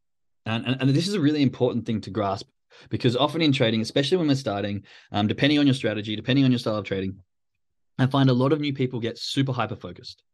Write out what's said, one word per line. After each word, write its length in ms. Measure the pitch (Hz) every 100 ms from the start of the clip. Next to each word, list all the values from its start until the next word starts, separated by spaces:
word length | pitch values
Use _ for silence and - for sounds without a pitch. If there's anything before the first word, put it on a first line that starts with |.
| _ _ _ _ 110
and, 200 | 117 120
and, 160 | 131
and 80 | 135
this 180 | 143 180
is 60 |
a 80 | 208
really 200 | 143 151
important 440 | 127 - 123 113 110
thing 160 | 107
to 80 | -
grasp, 400 | 98 98 95 - _ _ - -
because 260 | 104 123 107
often 260 | 147 165
in 120 | 156
trading, 260 | 135 113 113
especially 380 | 110 143 139 185
when 100 | 156
we're 80 | 135
starting, 480 | - 101 101 101 - - -
um, 140 | 104 104
depending 300 | - 139 147
on 80 | 143
your 80 |
strategy, 440 | 131 110 107 107 107
depending 260 | 120 135
on 80 | 135
your 80 | 120
style 160 | - 107
of 100 | 101
trading, 320 | 98 95 95 _ _ _ _ _ _ _ -
I 100 | 131
find 220 | 139 135
a 40 |
lot 180 | 123 135
of 80 | 156
new 140 | 147
people 260 | 139 127 127
get 180 | 113 -
super 360 | - 139 131
hyper-focused. 680 | 120 110 104 90 87 - - _